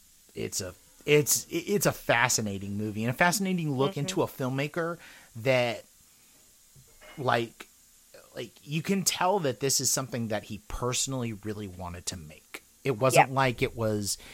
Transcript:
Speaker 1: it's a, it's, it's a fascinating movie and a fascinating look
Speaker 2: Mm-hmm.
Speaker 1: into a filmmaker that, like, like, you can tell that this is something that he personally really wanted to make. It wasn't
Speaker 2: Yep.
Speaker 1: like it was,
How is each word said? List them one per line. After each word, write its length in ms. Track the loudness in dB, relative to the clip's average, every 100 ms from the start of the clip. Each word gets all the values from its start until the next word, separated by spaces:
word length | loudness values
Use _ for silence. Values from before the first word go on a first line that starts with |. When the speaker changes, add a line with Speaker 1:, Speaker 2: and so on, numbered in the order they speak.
| -20 _ _ -8
Speaker 1:
it's 240 | -6 -6
a, 140 | -8 -10 -20 -6 4
it's, 400 | 6 6 0 0
it's 360 | -4 0 2 2
a 80 |
fascinating 840 | 0 2 4 4 2 -2 -6 -6 -4
movie 260 | -4 -2 -2
and 40 |
a 80 | 2
fascinating 600 | 2 2 0 0 0 2
look 140 | 0
Speaker 2:
Mm-hmm. 80 | 0
Speaker 1:
into 200 | -2 0
a 40 | -2
filmmaker 680 | -2 -2 -2 -2 -2 -4 -6 -12 -20 -18 -4
that, 460 | 2 2 2 -2 -10 -20 _ _ _ -20 _ _ _ -20 -20 -20 -16 -6
like, 500 | 0 0 0 -8 -20 _ _ _ _ -20 -16 -12
like, 160 | -12 -14
you 180 | -6 -4
can 220 | 0 0
tell 360 | 0 2 2 2
that 200 | 2 0
this 180 | 0 0
is 120 | 0
something 360 | 0 -2 -4 -2
that 160 | -4 -4
he 160 | -12 -10
personally 680 | -4 -2 -2 -2 -4 -4
really 340 | -6 -8 -8 -8
wanted 380 | -10 -10 -10 -10
to 100 | -10
make. 460 | -12 -18 -20 -20 -20 _
It 140 | -2 2
wasn't 300 | 6 6 6
Speaker 2:
Yep. 60 | 4
Speaker 1:
like 260 | 2 2
it 140 | -2 0
was, 420 | 0 0 -2 -6 -10